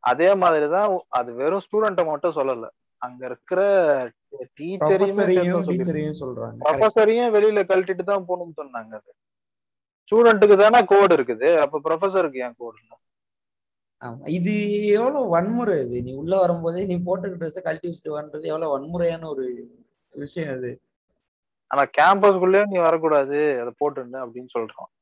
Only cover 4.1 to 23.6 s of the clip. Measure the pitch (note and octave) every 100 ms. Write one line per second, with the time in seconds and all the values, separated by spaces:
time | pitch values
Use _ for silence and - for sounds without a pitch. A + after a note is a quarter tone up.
4.1 | _ _ - A#2+ _ D#3 F#3+ D#3 F#3+ G3
5.1 | G3+ F#3+ F#3 F3+ F3+ F3 F3+ F3+ D3+ D3+
6.1 | D3+ C3+ A#2+ A2+ A2+ C#3 D#3 G#3+ A3 G#3+
7.1 | A3+ A#3+ G#3+ G#3+ G#3 F#3 F#3 F#3 F#3 F#3
8.1 | G3+ F3+ F3+ F3 D#3+ C#3+ B2 A2 A2 _
9.1 | _ _ _ _ _ _ _ _ _ _
10.1 | G#3+ A#3 G#3+ G#3 G3 G#3 G#3+ F#3 G3 G3
11.1 | E3 B2 A2+ C3+ E3+ D3 D3+ D3+ D#3+ G3
12.1 | F#3+ E3 C3 B2 A#2 A#2+ A2 A2+ - _
13.1 | _ _ _ _ _ _ _ _ _ B2
14.1 | A#2+ C#3 F3 F3 G#3+ G#3 G#3 G#3 G#3 B3
15.1 | D4 A#3+ E3+ F#3 A#3 A#3 E3+ B2+ B2 B2
16.1 | C3 D#3+ F#3+ F3 E3+ E3 E3+ F#3+ F3+ F3
17.1 | F#3 F#3+ F3 D#3+ E3 E3 D#3+ F3 E3+ D#3
18.1 | D3+ D3+ D3+ D#3+ D#3 E3 C#3 C#3+ F3 E3+
19.1 | E3 D#3+ C#3 B2+ A#2+ - _ _ _ _
20.1 | - C#3+ - D#3 C3 B2 - _ _ _
21.1 | _ _ _ _ _ _ C#3 C3+ - D#3+
22.1 | G3 G3+ F#3+ F#3 F#3+ G#3 F#3+ E3 E3 D#3+
23.1 | D3+ C3+ C#3+ D3+ C3